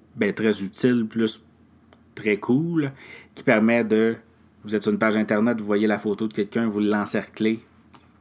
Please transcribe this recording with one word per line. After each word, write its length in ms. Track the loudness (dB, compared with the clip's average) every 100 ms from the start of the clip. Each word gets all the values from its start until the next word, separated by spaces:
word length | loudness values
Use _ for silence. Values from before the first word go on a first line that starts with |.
| _ -4
ben, 160 | -2
très 320 | 0 0 0
utile, 420 | -4 0 2 2 0
plus 320 | -2 0 -2 -6 _ _ _ _ -20 _ -6
très 220 | -2 -2
cool, 520 | 2 0 2 0 -2 -6 -18 -20 -20 -6
qui 80 |
permet 400 | 2 4 4 2
de, 320 | 2 2 2 -2 -12 _ _ _
vous 100 | -6
êtes 80 | -2
sur 80 | 0
une 80 | 0
page 180 | 2 0
internet, 440 | 0 2 2 0
vous 40 |
voyez 220 | 0 0 2
la 140 | 0
photo 260 | -2 -2 -4
de 60 |
quelqu'un, 340 | -4 -4 -2 -2
vous 140 | 0
l'encerclez, 840 | 0 0 0 -4 -6 -2 -2 -2 -6 _ _ -20 _ _